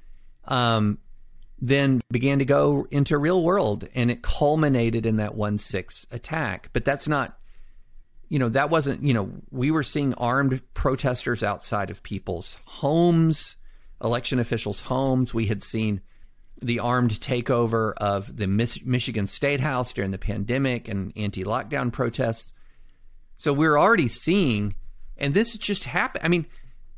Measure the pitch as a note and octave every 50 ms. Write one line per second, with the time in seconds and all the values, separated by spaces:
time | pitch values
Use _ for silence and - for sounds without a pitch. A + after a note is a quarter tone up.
0 | - - - - - - - - - - C3+ B2+ A#2+ A#2 A2+ A2 G#2+ G#2 G#2 -
1 | - - - - - - - - - - - - - A#2+ C3+ C#3 C#3 C#3 C3 B2
2 | - - B2 B2 B2 C#3 C#3 C#3 C#3 B2+ C#3+ C#3+ C#3+ C#3+ C#3+ C#3 C#3 - - C#3+
3 | C#3+ - D3+ D3 C#3+ D#3 F3+ F#3+ E3 E3 F#3 G3+ D#3 A2 G#2 G2+ - - - B2+
4 | A#2+ A#2+ A#2+ A#2+ - - - - D3+ C#3+ D3+ D#3+ D#3 D3 C3+ B2 A#2 A#2 A2+ A#2
5 | A2+ A2+ A2 G#2+ G#2+ G#2 - G#2+ G#2 G#2 G#2 G2+ - - - F#2+ F#2 - - -
6 | - - - A#2 - - D3+ E3 D3+ A2 F#2 - - - - B2 - - C#3 D3
7 | - D3+ D#3 C#3+ B2 - - - - - - - - - - - - - - -
8 | - _ - - - - - C#3+ C3 A#2 A2+ C3+ C#3+ D3 E3 D#3+ D3 C#3 B2+ -
9 | - D3 B2+ A2+ G2 G2 F#2 F#2+ - - - C3 B2 C#3+ D#3 D#3+ C#3+ - - D3+
10 | C#3+ C3+ A#2+ - A#2+ A#2+ B2 C3+ C#3 C3+ C3 C3 - - - - - - C3 B2+
11 | - C#3 B2 A#2 - B2+ A#2+ A2 A2+ G#2 G2+ - - - - G#2 G2 F2+ F#2+ -
12 | - - G#2+ F#2 - - F2+ E2+ F2 - - - - - - - - C3+ D3+ E3
13 | F3 F3 E3+ E3 E3 D#3+ D#3 - - - - - - - - - - - - -
14 | - A2+ A#2+ A#2+ - - C#3+ B2+ A#2+ - - A2+ - G#2+ G2+ - - - C3 B2+
15 | C#3 C3+ C3 B2+ B2+ A#2+ - A#2 A2+ G2 A#2 G2+ - - - A2+ A2 G#2+ G#2 F#2+
16 | - - - - - - - - - - - - - A#2+ A#2+ A2+ G2 A#2+ B2 B2+
17 | B2 A#2+ G#2+ - - - C3 B2 A#2+ - C3 A#2+ A#2+ A2+ A2+ A2+ A2 G#2+ - -
18 | G#2+ G#2 G2+ G2 G2 G2+ - - G#2 F#2+ G2 G#2 A#2 A#2 - - - B2+ B2 B2
19 | - - A2+ A2 G2 G2 - - - C#3 C#3+ C#3 C3 D3+ C3+ B2+ B2+ - - -
20 | G#2 F#2+ G2 F#2 - - G#2+ G#2 G2+ A2 A#2+ C3+ C#3 C3+ B2 A#2 - - A2+ G2
21 | F#2+ - - - G#2 G2+ - G2 F#2 F#2+ A2 B2+ A2 G#2 C3+ C#3 C3 B2 A2+ -
22 | B2+ A#2+ - - C3 A#2 A2+ - - - - - - - - - - - - _
23 | - - - - - - - - - D3+ C#3+ C#3 D#3+ D#3+ D3 D3 D#3+ G3+ A#3 G#3+
24 | D3 A#2 - - - - F3 G#3 F#3 C#3 A2+ G#2 G#2 G#2 - - - - - -
25 | - - - - - C#3+ C#3 F#3+ A#3 A#3 - G#3 - - G3+ - - C3 B2 F3
26 | G#3+ B3+ - - - E3+ F3 F3 D#3 - - - - - - - - - -